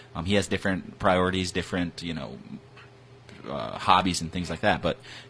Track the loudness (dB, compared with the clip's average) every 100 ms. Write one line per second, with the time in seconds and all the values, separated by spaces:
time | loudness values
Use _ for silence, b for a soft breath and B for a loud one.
0 | B -8 2 2 2 0 0 -2 -4 0
1 | 4 4 4 2 0 -2 -2 -2 -4 -6
2 | -8 -8 -10 -12 -14 -16 -16 -20 -20 -20
3 | -20 -20 -20 -16 -8 -6 -6 -2 4 6
4 | 6 0 -4 -4 -6 0 2 2 0 -4
5 | B B